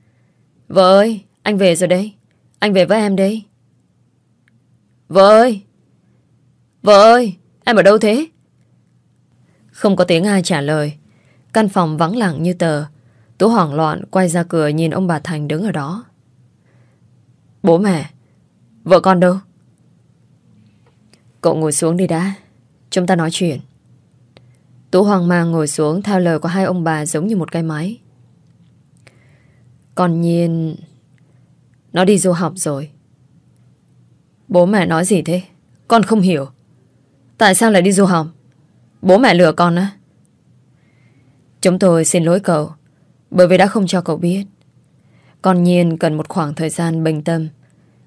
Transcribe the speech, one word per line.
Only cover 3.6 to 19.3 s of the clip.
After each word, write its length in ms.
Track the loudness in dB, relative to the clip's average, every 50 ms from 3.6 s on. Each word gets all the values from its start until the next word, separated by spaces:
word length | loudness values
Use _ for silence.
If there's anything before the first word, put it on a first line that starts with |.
| _ _ _ _ _ _ _ _ _ _ _ _ _ _ _ _ _ _ _ _ _ _ _ _ _ _ _ _ _ -2
"Vợ 200 | 4 4 6 8
ơi! 340 | 8 6 6 4 0 -4 -8 _ _ _ _ _ _ _ _ _ _ _ _ _ _ _ _ _ _ _ _ _ _ _ 2
Vợ 200 | 6 6 8 8
ơi! 340 | 8 6 4 2 -2 -6 -10 _ _ _ _ _
Em 120 | 0 2
ở 60 | 4 6
đâu 160 | 6 4 4
thế?" 280 | 2 0 0 -2 -4 -6 _ _ _ _ _ _ _ _ _ _ _ _ _ _ _ _ _ _ _ _ _ _ _ _ _ _ _ _ _
Không 240 | -4 -2 0 0
có 80 | 0 0
tiếng 200 | 0 0 0 0
ai 180 | 0 0 0 -2
trả 180 | -2 -2 -4
lời. 320 | -2 -2 -2 -2 -2 -4 -8 -12 _ _ _ _ _ _ _ _ _ _ -2
Căn 160 | -2 0 0
phòng 280 | 0 -2 -2 -2 -2
vắng 200 | -2 -2 -2 -2
lặng 260 | -2 -4 -4 -4 -4 -4
như 100 | -4 -2
tờ. 320 | -2 -2 -2 -2 -2 -6 -8 -14 _ _ _ _ _ _ _ _ -2
Tú 100 | 0 0
hoảng 260 | 2 0 0 -2 -2
loạn 300 | -2 -2 -2 -4 -6 -8 -6
quay 180 | -2 -2 -2 -2
ra 140 | -2 -4 -4
cửa 260 | -4 -2 -2 -2 -2
nhìn 220 | -2 -2 -2 -2
ông 160 | -2 -4 -4
bà 120 | -4 -4 -4
Thành 300 | -6 -8 -10 -8 -6 -6
đứng 140 | -6 -6 -6
ở 100 | -6 -6
đó. 320 | -6 -8 -8 -10 -12 -14 -18 _ _ _ _ _ _ _ _ _ _ _ _ _ _ _ _ _ _ _ _ _ _ _ _ _ _ _ _ _ _ 0
"Bố 160 | 2 2 2
mẹ! 320 | 2 0 -2 -2 -6 -10 -16 _ _ _ _ _ _ _ _ _ _ _ _ _ -2
Vợ 160 | 2 2 2
con 200 | 4 2 2 2
đâu?" 160 | 2 0